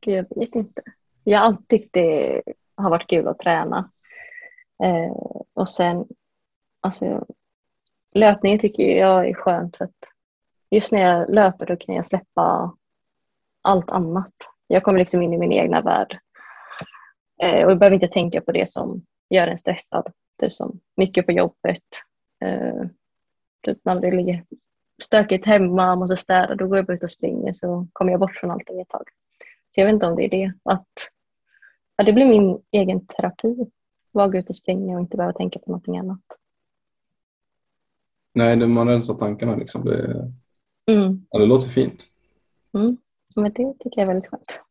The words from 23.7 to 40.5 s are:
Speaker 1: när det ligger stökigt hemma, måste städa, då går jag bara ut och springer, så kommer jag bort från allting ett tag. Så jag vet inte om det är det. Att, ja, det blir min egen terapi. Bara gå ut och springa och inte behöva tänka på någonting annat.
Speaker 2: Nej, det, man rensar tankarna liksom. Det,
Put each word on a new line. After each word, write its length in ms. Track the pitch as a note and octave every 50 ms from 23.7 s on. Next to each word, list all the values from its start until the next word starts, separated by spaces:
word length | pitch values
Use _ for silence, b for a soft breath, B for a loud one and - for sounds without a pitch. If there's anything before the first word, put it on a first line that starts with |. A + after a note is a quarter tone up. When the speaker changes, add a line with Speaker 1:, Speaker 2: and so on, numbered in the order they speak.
| - - _
Speaker 1:
när 160 | - F#3 F3+
det 100 | - F3+
ligger 340 | F#3 F#3 F3+ F3+ F3 F3 E3+ _ - - _ _ _ _ _ _ _ _ -
stökigt 440 | - - G#3+ G#3 G#3 F#3+ F#3 F#3+
hemma, 500 | G3+ G#3+ G#3 F#3+ F3+ F3+ F#3 F#3 F#3 F#3
måste 200 | F3+ F#3 F3+ F#3
städa, 380 | F3+ - _ F#3+ F#3 F#3 - -
då 120 | G3 F#3+
går 100 | F#3 G3
jag 100 | G3 F#3+
bara 100 | - F3+
ut 60 | F3 -
och 80 | F3
springer, 420 | - _ - A#3+ - - - - F3+
så 340 | - - F3+ F3 F3 F3+ E3+ _
kommer 180 | - F#3+ F#3
jag 100 | F3+ F3
bort 160 | F#3+ F#3+ -
från 140 | - - F3+
allting 300 | E3+ F#3+ - _ F#3 F#3
ett 80 | F#3 _
tag. 140 | - - - - _ _ _ _ b b b b b b b _ _
Så 60 | -
jag 60 | F#3+
vet 60 | G3+ G#3+
inte 140 | G#3+ G3
om 100 | E3+ E3+
det 80 | E3+ -
är 60 | -
det. 220 | F#3 F#3 F#3+ G3 F#3 _ _
Att, 240 | - G3 F#3 - _ _ - - - _ _ _ _ _ _ _ b b b b b b b b _ _
ja, 80 | _ G3+
det 80 | G#3 G#3
blir 140 | A#3 C4+
min 360 | C4 A#3 G#3 G3+ F#3+ F3+ - _ _
egen 360 | - G#3 G3 F#3 F#3 F#3 F#3
terapi. 500 | _ - - - F3+ F3 _ - A3+ A#3+ A#3+ B3 A3+ _ _ _ _ _ _ _ _ _
Bara 160 | G#3 G3+ G3
gå 100 | F#3+ F#3
ut 100 | F3+ -
och 60 | F#3+
springa 380 | - _ - F#3 F#3+ G3 F#3+ F3+
och 60 | F3
inte 160 | F3+ F3+ -
behöva 160 | G#3 F3 F3 F3 -
tänka 200 | - F#3 - -
på 120 | _ -
någonting 280 | F3+ F3+ F3 - F3+ F3+
annat. 220 | F#3 F#3 F#3+ F#3 _ _ - _ _ _ _ _ _ _ _ _ _ _ _ _ _ _ _ _ _ _ _ _ _ _ _ _ _ _ _ _ _ _ _ _ _ _ _ _ _ _ _
Speaker 2:
Nej, 240 | A#2 A#2 A#2 A#2
det, 100 | A#2 A#2+
man 220 | A#2 A#2 A#2 A#2 A#2
rensar 260 | B2 A#2+ A#2 - G#2+
tankarna 420 | - A2+ G#2 G#2+ G#2 - A#2+ A2
liksom. 280 | G#2 - - - - G1+
Det, 460 | - G1+ - - - - - - - - - _ _